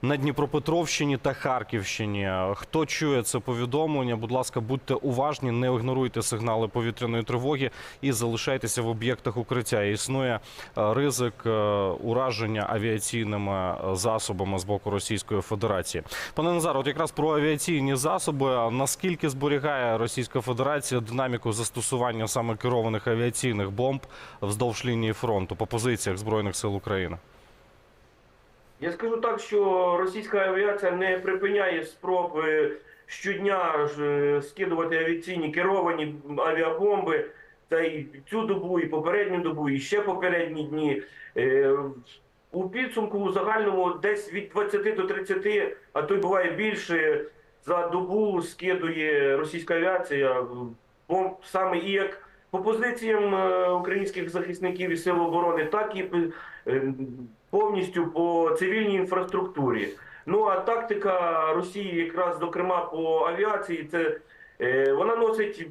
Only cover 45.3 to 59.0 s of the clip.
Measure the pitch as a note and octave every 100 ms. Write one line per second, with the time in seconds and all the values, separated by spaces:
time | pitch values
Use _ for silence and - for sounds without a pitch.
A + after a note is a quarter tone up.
45.3 | F#3 G#3 G#3 - - - - D3+ G3 E3+
46.3 | F#3+ F3+ D#3 G#3+ G3+ - E3+ D#3 D3+ -
47.3 | - _ _ - F3 E3+ F#3 F#3 G#3+ G#3+
48.3 | F3+ E3+ - F3+ F3+ E3 D#3+ D#3 D3 C#3
49.3 | C#3 D3+ E3+ E3 E3+ F3 F#3 - C#3+ C3+
50.3 | B2+ B2 B2 A#2+ A2+ _ _ _ F3+ F#3+
51.3 | F#3 - F#3 F#3 F3 F#3+ G3 G3 - -
52.3 | - _ F#3 F#3+ A3+ A#3+ A#3+ A3+ G#3+ G3+
53.3 | F#3+ F#3+ F#3 F3+ F3+ F3+ G3 G3 F#3+ E3
54.3 | F3 F3 F3 F#3 F3+ F3+ E3 F3+ F3 E3+
55.3 | - F3 E3 D3+ G#3+ G#3+ F#3+ F#3 F3 E3
56.3 | - - - - C3 C3+ C3 C3 B2 B2
57.3 | - _ - C#3+ F#3+ F3+ F3 E3 D#3 E3+
58.3 | E3+ D#3+ - F#3+ G#3+ G#3 G3